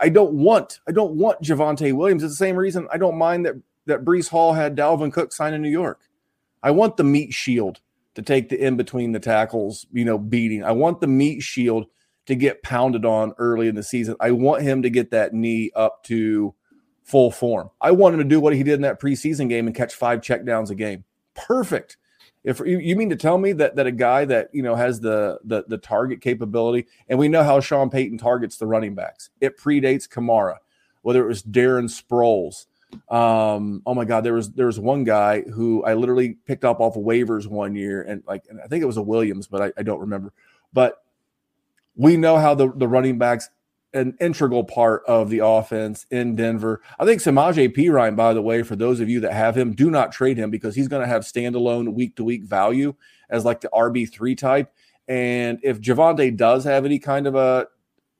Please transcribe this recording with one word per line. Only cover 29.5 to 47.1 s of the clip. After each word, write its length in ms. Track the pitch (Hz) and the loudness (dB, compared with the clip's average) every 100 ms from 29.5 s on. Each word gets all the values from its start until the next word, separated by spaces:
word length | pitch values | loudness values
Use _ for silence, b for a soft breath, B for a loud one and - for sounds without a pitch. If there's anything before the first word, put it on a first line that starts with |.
| - | -2
predates 500 | 147 143 131 135 - | 0 2 2 0 -4
Kamara, 480 | 123 120 113 95 80 _ _ _ _ | -6 0 2 0 -4 _ _ _ _
whether 200 | 117 123 | 0 2
it 60 | 113 | 2
was 140 | 107 | -4
Darren 480 | 110 123 127 127 117 | -2 2 2 2 -2
Sproles. 760 | - - 120 117 104 78 - - B B B - | -8 -2 2 2 2 -2 -12 -20 B B B -4
Um, 680 | 117 117 113 107 104 104 101 | 0 2 2 0 -2 -4 -6
oh 100 | 127 | -6
my 120 | 123 113 | -4 -2
God, 180 | 113 | -2
there 80 | 117 | 0
was, 180 | 117 104 | -2 -4
there 140 | 127 123 | -2 -2
was 140 | 107 | 0
one 240 | 110 139 | -2 -2
guy 380 | 113 107 104 107 | 0 2 2 0
who 420 | - 107 117 110 | -4 -4 0 0
I 80 | 110 | 0
literally 460 | 110 123 127 123 113 - | 0 2 2 0 -4 -8
picked 180 | 127 | -2
up 160 | 123 117 | 0 0
off 160 | 113 107 | 0 0
of 60 | |
waivers 440 | 104 120 117 107 101 | 0 0 0 -4 -6
one 280 | 104 101 | -6 -6
year, 260 | 101 98 98 | -6 -6 -6
and, 220 | 95 101 - | -8 -12 -10
like, 180 | 98 - | -12 -12
and 140 | 107 | -20
I 40 | 110 | -8
think 160 | 165 | -4
it 40 | 139 | -2
was 100 | 110 | -4
a 60 | |
Williams, 440 | 104 113 110 98 98 | -2 0 0 -4 -6
but 140 | 98 | -4
I, 120 | 101 - | -4 -4
I 60 | |
don't 180 | 110 82 | -6 -6
remember. 320 | 98 98 101 - _ _ _ | -6 -8 -10 -18 _ _ _
But 320 | 127 123 - _ _ _ _ _ _ _ _ _ - | 2 2 0 _ _ _ _ _ _ _ _ _ 4
we 200 | 147 165 | 6 6
know 220 | 160 160 | 6 6
how 160 | 151 | 4
the, 180 | 143 131 | 4 2
the 140 | 131 120 | 2 2
running 300 | 127 131 120 | 2 2 2
backs, 320 | 120 117 - _ _ _ _ | 0 0 -6 _ _ _ _
an 240 | 135 127 - | -4 -4 -2
integral 440 | 175 160 139 123 | -4 0 0 0
part 400 | 98 120 113 107 - | -2 0 2 2 2
of 240 | 113 107 | 2 2
the 80 | 110 | 0
offense 640 | 107 113 107 110 107 107 - | 4 2 0 -6 -6 -10 -8
in 240 | 123 120 | -4 -2
Denver. 480 | 113 113 113 110 107 B B | -2 -2 -2 -4 -6 B B
I 60 | |
think 160 | 202 | 2